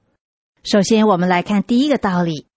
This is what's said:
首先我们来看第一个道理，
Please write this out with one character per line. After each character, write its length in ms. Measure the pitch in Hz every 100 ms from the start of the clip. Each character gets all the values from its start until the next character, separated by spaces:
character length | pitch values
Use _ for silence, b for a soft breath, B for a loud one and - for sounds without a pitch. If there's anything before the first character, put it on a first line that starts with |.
| _ _ _ _ _ _
首 220 | - 208
先 240 | 185 220 214
我 100 | 185
们 100 | 180
来 140 | 180
看 220 | 175 208
第 160 | - 240
一 100 | 294
个 80 | 254
道 240 | 208 180
理， 240 | 170 151 -